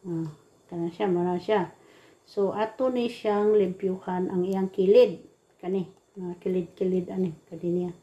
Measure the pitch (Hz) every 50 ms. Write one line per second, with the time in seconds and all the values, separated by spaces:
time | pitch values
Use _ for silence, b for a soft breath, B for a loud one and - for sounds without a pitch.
0 | _ 185 170 165 165 156 151 - _ _ _ _ _ _ 180 170 170 170 165 -
1 | 214 196 175 175 175 180 180 180 180 - 214 202 175 160 - B B B B B
2 | B B B B _ _ - 208 196 190 - 202 220 220 - - 262 262 247 247
3 | 233 233 240 - - 214 208 208 208 214 214 214 190 180 185 - - 190 185 185
4 | - - 180 185 185 - 190 180 180 190 190 190 190 190 - - 185 185 214 247
5 | 247 214 170 - - - _ _ _ _ _ _ - 180 190 196 175 - - _
6 | _ _ _ 196 180 175 175 175 - 190 185 185 175 170 - - 175 185 185 185
7 | 175 180 190 185 185 175 156 - _ _ 175 165 170 175 175 180 180 175 175 -